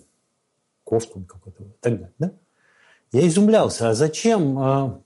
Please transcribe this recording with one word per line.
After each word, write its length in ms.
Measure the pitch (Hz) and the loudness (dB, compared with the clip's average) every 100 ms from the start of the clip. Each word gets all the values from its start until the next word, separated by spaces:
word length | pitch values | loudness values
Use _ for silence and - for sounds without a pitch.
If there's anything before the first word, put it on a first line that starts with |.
| _ _ _ _ _ _ _ _ - | _ _ _ _ _ _ _ _ -4
Ковтун 400 | 113 - 95 90 | -4 -4 -16 -20
какой-то 380 | 92 98 - | -20 -20 -20
и 80 | 101 _ | -20 _
так 120 | 120 | -6
далее, 200 | 101 90 - | -6 -8 -8
да? 140 | 185 - _ _ _ _ _ _ _ | -8 -8 _ _ _ _ _ _ _
Я 160 | 123 175 | 0 2
изумлялся, 640 | 180 214 214 117 - 113 | 4 4 4 2 0 -2
а 40 | |
зачем, 640 | 110 156 - 233 214 143 135 | 0 -2 0 0 0 0 -2
а, 460 | 131 139 135 - | 0 0 -2 -8